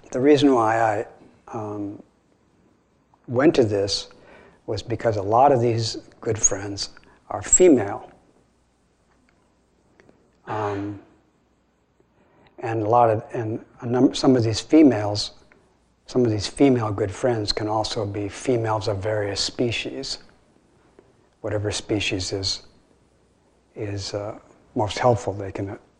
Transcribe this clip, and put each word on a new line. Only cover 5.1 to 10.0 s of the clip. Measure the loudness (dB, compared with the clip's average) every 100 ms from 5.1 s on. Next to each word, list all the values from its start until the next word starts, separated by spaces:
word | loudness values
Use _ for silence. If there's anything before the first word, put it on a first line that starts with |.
| -2
a |
lot | 2 4 6
of | 6
these | 2 0 -4 -8 -14 -10
good | -6 0
friends | 0 0 -6 -10 -10 -14 _ _ _
are | -10
female. | -2 4 6 6 2 -8 -14 -20 _ _ _ _ _ _ _ _ _ _ _ _ _ _ _ _ _ _